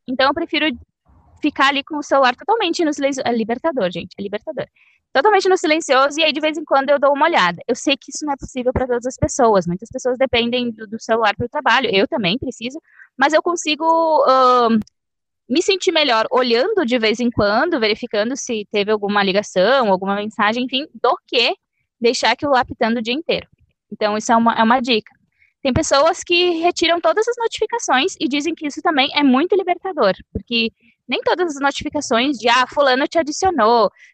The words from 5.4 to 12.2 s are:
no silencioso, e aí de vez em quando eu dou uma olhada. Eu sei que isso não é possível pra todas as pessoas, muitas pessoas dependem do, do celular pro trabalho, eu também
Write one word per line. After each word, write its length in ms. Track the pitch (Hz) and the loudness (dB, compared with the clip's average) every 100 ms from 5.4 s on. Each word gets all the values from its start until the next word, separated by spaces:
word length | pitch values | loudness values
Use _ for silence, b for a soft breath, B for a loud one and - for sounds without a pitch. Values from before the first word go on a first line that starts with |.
| 381 | 4
no 80 | 370 | 2
silencioso, 640 | 349 311 - 262 277 294 | 2 0 2 2 2 2
e 40 | |
aí 80 | 311 | 0
de 80 | 294 | 0
vez 180 | 302 311 | -2 -4
em 60 | |
quando 260 | 311 277 269 | 0 0 2
eu 100 | 285 | 2
dou 120 | 269 | 2
uma 140 | 277 311 | 2 2
olhada. 340 | 294 175 175 - | 2 2 0 -4
Eu 80 | - | -4
sei 220 | - 277 | -2 -2
que 140 | - | -4
isso 140 | - 302 | -10 -8
não 80 | |
é 40 | 277 | -8
possível 340 | - 262 240 | -8 -4 -2
pra 140 | - 254 | -2 -2
todas 200 | 240 240 | -2 -4
as 100 | - | -4
pessoas, 500 | 302 - 233 202 170 | -2 2 4 4 2
muitas 240 | 175 233 | -4 -8
pessoas 280 | 254 254 247 | -6 -4 0
dependem 520 | 262 233 233 247 240 | 0 0 0 -2 -4
do, 140 | 220 214 | -8 -12
do 160 | 220 | -12
celular 340 | - 226 214 202 | -2 0 0 0
pro 140 | 240 | -4
trabalho, 400 | 294 269 233 254 | -6 -2 -2 0
eu 160 | 196 - | 0 0
também 300 | 311 | -2